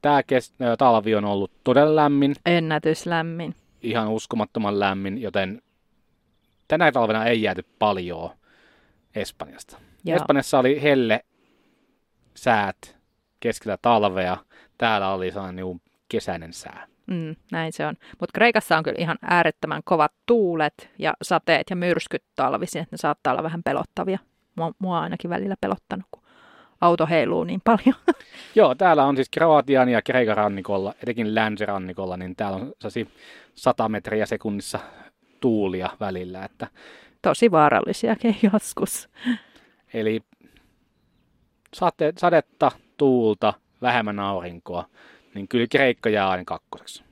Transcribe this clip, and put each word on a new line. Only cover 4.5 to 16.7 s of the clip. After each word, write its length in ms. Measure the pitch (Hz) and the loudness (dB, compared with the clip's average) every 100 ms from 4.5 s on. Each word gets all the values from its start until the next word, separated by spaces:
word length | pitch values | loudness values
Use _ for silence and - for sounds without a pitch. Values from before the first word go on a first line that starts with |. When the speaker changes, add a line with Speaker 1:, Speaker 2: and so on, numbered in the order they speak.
| - 104 101 | -2 -2 0
Speaker 1:
lämmin, 380 | 101 98 98 95 | 0 -2 -6 -8
joten 440 | 95 98 95 113 _ _ _ _ _ _ _ _ _ _ _ | -4 -4 -4 -8 _ _ _ _ _ _ _ _ _ _ _
tänä 240 | 156 165 | 2 2
talvena 320 | 131 113 110 | 2 2 2
ei 180 | 113 117 | 2 2
jääty 220 | 107 92 - _ | 0 -4 -10 _
paljoa 560 | 107 95 87 82 82 - _ _ _ _ _ _ _ | 0 0 -4 -8 -12 -14 _ _ _ _ _ _ _
Espanjasta. 640 | 107 95 - - - - - _ _ | -8 -8 -10 -16 -16 -20 -20 _ _
Speaker 2:
Joo. 120 | 170 170 | -2 0
Speaker 1:
Espanjassa 420 | - 139 - 139 | 4 2 4 2
oli 240 | 127 147 | 4 2
helle 380 | 147 139 117 110 - _ _ _ _ _ _ _ _ _ _ | 2 2 4 0 -2 _ _ _ _ _ _ _ _ _ _
säät 600 | - - 110 101 - - _ _ _ _ _ | -4 2 2 0 -6 -18 _ _ _ _ _
keskellä 380 | 120 - 110 95 | -6 -4 -6 -2
talvea. 540 | - 117 104 92 90 90 _ _ _ _ | 2 4 4 0 -2 -4 _ _ _ _
Täällä 340 | 117 107 98 | 0 0 0
oli 180 | 95 92 | -2 -4
sellainen 260 | 95 95 90 | -6 -10 -10
niinku 240 | 92 87 _ _ _ | -10 -12 _ _ _
kesäinen 440 | 110 - 87 82 | -6 -6 -10 -10
sää. 340 | - - | -16 -18